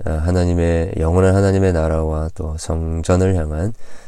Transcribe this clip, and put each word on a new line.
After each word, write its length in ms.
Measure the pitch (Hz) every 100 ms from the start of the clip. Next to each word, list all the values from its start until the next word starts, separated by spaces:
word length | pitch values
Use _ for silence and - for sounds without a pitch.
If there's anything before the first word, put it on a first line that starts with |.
아, 80 | -
하나님의, 800 | 78 82 92 87 85 85 85 82 -
영원한 360 | 80 90 95
하나님의 380 | 98 98 98 95
나라와 580 | 82 80 80 80 78 80
또 220 | - 78 80
성전을 800 | - 82 80 82 80 90 92 92
향한 380 | 78 76 98 - - -